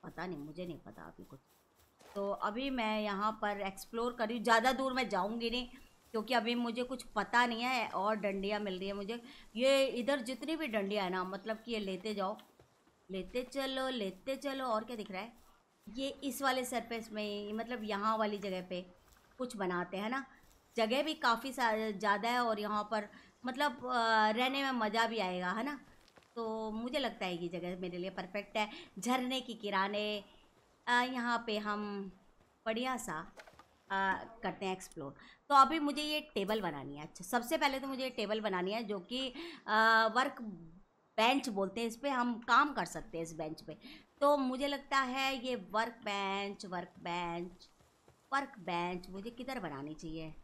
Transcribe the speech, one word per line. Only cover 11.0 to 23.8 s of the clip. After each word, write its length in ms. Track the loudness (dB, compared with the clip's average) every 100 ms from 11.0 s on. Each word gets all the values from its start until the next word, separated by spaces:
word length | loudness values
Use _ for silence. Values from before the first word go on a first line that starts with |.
| 0
है 40 |
ना, 140 | 0
मतलब 340 | -2 -6 -4 -6 -4
कि 60 |
ये 80 | -4
लेते 340 | -2 -4 -4
जाओ, 240 | -2 -2 -4 -12 _ -20 _ _ _ _
लेते 320 | -6 -4 -4
चलो, 460 | -4 -4 -2 -2 -2
लेते 460 | 0 -4 -4 -6 -4
चलो। 300 | -2 -2 0
और 180 | 0
क्या 120 | -2 -8
दिख 160 | -6
रहा 100 | -6
है? 120 | -8 -12 -20 -20 _ _ -12
ये 160 | -4 -4
इस 320 | -2 -4 0
वाले 240 | 2 2 0
surface 440 | -4 -4 -8 -6
में, 420 | -6 -4 -4 -4
मतलब 300 | -6 -4 -6
यहाँ 340 | -2 0 2 2
वाली 200 | 2 0
जगह 240 | -4 -4
पे 240 | -4 -6 -8 -18 _ -20 _ -8
कुछ 180 | -6 -2
बनाते 420 | 0 0 -2 -2
हैं 120 | -2
ना। 160 | -4 -6 -16 -20 -20 _ 0
जगह 260 | 2 2
भी 100 | 0
काफ़ी 400 | 2 2 2 0
सा-, 440 | 0 2 2 0 0
ज़्यादा 320 | 2 2 2
है 100 | 2
और 200 | 2 2
यहाँ 240 | 0 -2
पर 260 | 0 -2 -2 -12 -20 _ -6
मतलब, 400 | 0 0 0